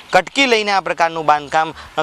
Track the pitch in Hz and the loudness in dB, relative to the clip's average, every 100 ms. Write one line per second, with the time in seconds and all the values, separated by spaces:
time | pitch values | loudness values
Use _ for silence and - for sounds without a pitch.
0 | - 180 175 262 277 220 208 196 165 165 | 0 0 0 0 2 2 0 -2 -2 -2
1 | 165 165 147 147 143 160 160 - - - | -2 0 0 0 2 -2 -2 -6 -12 -6